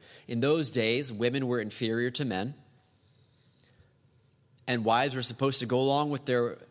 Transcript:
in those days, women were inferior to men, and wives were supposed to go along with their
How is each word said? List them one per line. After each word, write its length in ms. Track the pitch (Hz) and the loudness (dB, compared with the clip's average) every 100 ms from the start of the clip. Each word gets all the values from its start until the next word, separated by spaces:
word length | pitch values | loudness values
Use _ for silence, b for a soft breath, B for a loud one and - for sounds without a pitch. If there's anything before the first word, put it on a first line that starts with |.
| B B B | B B B
in 120 | 120 | -2
those 300 | 135 165 139 | 2 2 0
days, 420 | 123 110 120 139 | 0 2 0 -2
women 360 | 107 120 135 127 | -2 0 0 -2
were 120 | 120 | -2
inferior 500 | 107 - 113 113 123 | -4 -4 -2 0 -2
to 120 | 123 | -2
men, 300 | 135 92 113 147 - _ _ _ _ _ _ _ b b b b b _ _ _ _ _ _ _ - | -4 -2 -4 -8 -20 _ _ _ _ _ _ _ b b b b b _ _ _ _ _ _ _ -4
and 180 | 123 | 0
wives 320 | 110 117 139 131 | 4 4 4 0
were 60 | |
supposed 360 | 123 117 135 131 | -4 0 0 0
to 80 | 117 | 0
go 140 | 123 | 2
along 300 | 135 143 147 | 2 2 0
with 140 | 143 | -2
their 340 | - 123 120 - - | 0 0 0 -4 -16